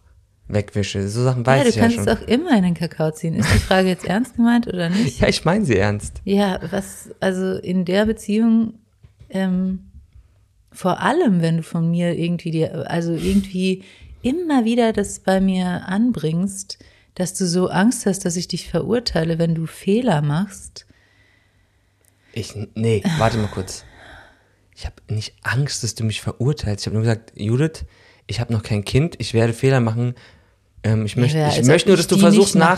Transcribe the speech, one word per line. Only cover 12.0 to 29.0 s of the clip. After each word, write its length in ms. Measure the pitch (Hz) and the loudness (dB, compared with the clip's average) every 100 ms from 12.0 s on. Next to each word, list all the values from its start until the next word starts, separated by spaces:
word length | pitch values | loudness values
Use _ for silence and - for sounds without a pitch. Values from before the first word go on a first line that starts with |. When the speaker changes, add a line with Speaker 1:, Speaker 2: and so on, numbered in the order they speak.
| 175 - | -2 -2
Speaker 2:
irgendwie 320 | 170 170 165 | -2 -4 -4
dir, 400 | 160 160 175 - | -2 -2 -4 -6
also 240 | 170 170 | -4 -2
irgendwie 720 | 165 175 196 190 185 190 185 - - - - | -2 0 0 0 -2 -2 -2 -8 -20 -20 -8
immer 420 | 240 311 349 277 220 | -4 -2 0 0 2
wieder 260 | 240 226 | 2 2
das 280 | 220 196 - | 0 -4 -4
bei 200 | - 190 | 0 2
mir 480 | 190 185 180 180 - | 2 0 -2 -4 -4
anbringst, 920 | 196 247 220 151 165 190 196 - - - _ _ - | 0 0 0 -2 -2 -2 -6 -14 -16 -20 _ _ -6
dass 180 | 175 | -6
du 120 | - 185 | -2 -2
so 220 | 175 180 | 0 0
Angst 360 | 165 214 254 208 | 2 2 2 -2
hast, 180 | 190 | -2
dass 140 | 185 170 | -2 -4
ich 100 | 170 | -4
dich 220 | 170 - | -8 -4
verurteile, 680 | 170 139 233 240 170 160 165 | -4 -2 -2 -2 -2 -2 0
wenn 160 | 170 | 0
du 120 | 165 160 | 0 -4
Fehler 560 | - - 208 254 151 | -6 0 0 2 0
machst. 640 | 147 151 202 - - - - _ _ _ _ _ _ _ _ _ _ _ _ _ _ | 0 0 -2 -8 -20 -20 -20 _ _ _ _ _ _ _ _ _ _ _ _ _ _
Speaker 1:
Ich, 240 | - 104 101 104 | -12 -12 -12 -12
nee, 300 | - 113 110 196 160 | -4 0 0 0 2
warte 200 | 113 117 | 2 2
mal 120 | 104 | -2
kurz. 340 | - 98 - - - - - - _ _ _ _ | -6 -8 -12 -18 -20 -20 -20 -20 _ _ _ _
Ich 120 | - - | -14 -14
hab 160 | - - | -14 -8
nicht 240 | 107 - - | -8 -8 -10
Angst, 400 | - 117 143 - | -4 -2 -2 -4
dass 100 | 113 - | -8 -4
du 100 | 110 | -4
mich 160 | 104 | -4
verurteilst. 600 | - - 120 151 107 101 | -8 -4 -2 -2 -4 -4
Ich 40 | - | -4
hab 60 | |
nur 80 | 107 | 0
gesagt, 300 | 113 110 - - | 0 -2 -6 -8
„Judith, 480 | 104 120 156 156 - _ _ _ - | -2 0 0 -4 -14 _ _ _ -10
ich 120 | 101 | -6
hab 100 | 117 | -2
noch 140 | 113 | -4
kein 220 | - 104 101 | -2 -4 0
Kind, 300 | 131 | 0